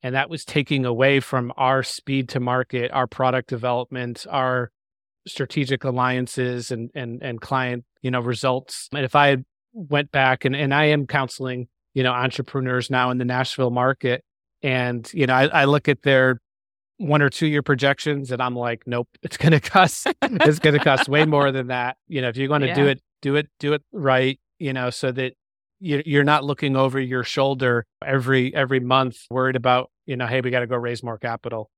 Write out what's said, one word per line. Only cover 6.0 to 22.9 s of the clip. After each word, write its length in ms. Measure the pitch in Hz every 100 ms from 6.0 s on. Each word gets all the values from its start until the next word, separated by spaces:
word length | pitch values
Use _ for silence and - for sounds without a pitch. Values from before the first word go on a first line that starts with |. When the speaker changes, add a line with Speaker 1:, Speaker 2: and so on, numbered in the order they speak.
| 127 127 123 - 127 123 117
Speaker 1:
and, 200 | 120 117
and, 280 | - 123 120
and 180 | 135 117
client, 440 | - 135 127 123 123 _
you 80 | 131
know, 100 | 127
results. 680 | 120 120 135 127 135 - -
And 100 | 143
if 120 | 135 147
I 220 | 143 135 131 _ _
went 380 | 233 160 143 143
back 360 | 143 131 131 131
and, 80 |
and 200 | 135 143
I 100 | 139 151
am 200 | 151 135
counseling, 600 | 147 131 - 131 127 123 _ _
you 80 | -
know, 100 | 127
entrepreneurs 760 | 123 131 - 127 139 127 127 117
now 200 | 127 127
in 80 | 127
the 60 |
Nashville 460 | 123 123 131 - 127
market, 520 | 123 127 135 127 123 _ _ _ _
and, 480 | 143 131 123 120 117
you 120 | - 131
know, 80 |
I, 100 | 131 143
I 180 | 156
look 240 | 139 147 -
at 140 | 139
their 380 | 143 135 131 123 _ _ _ _ _ _
one 240 | 180 147
or 80 | 143
two 160 | - 160
year 160 | 147
projections 680 | 139 139 139 139 - 143 135
and 100 | 123
I'm 140 | 127
like, 280 | 123 120 117 -
"Nope, 220 | 120 120 _
it's 140 | 165 -
gonna 240 | 151 151
cost, 460 | - 202 180 - - -
<laughs> 60 |
it's 360 | 277 233 - 151
gonna 200 | 156 147
cost 300 | 147 135 -
way 160 | 143
more 260 | 156 147 143
than 180 | 135 123
that." 280 | 127 123 131 _
You 140 | 151
know, 80 | 127
if 80 | 117
you're 120 | 135
gonna 260 | 147 139
do 100 | 120
Speaker 2:
Yeah. 60 | 143